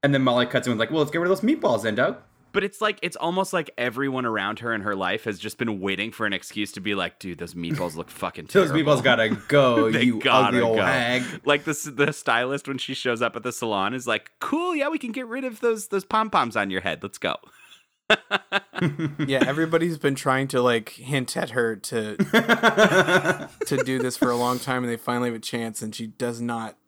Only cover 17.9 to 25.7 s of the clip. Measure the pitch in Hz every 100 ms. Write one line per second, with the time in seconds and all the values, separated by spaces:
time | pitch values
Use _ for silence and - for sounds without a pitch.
17.9 | _ _ 214 - 202 - 196 - - 143
18.9 | 143 160 147 147 135 147 143 160 165 170
19.9 | 160 151 135 - 131 135 131 123 117 110
20.9 | - 123 139 123 - 123 117 117 107 -
21.9 | 120 107 104 196 214 226 233 226 - 214
22.9 | 185 170 180 160 160 - - - 135 123
23.9 | 131 127 120 127 120 123 123 127 127 123
24.9 | 117 - 120 120 113 - 120 117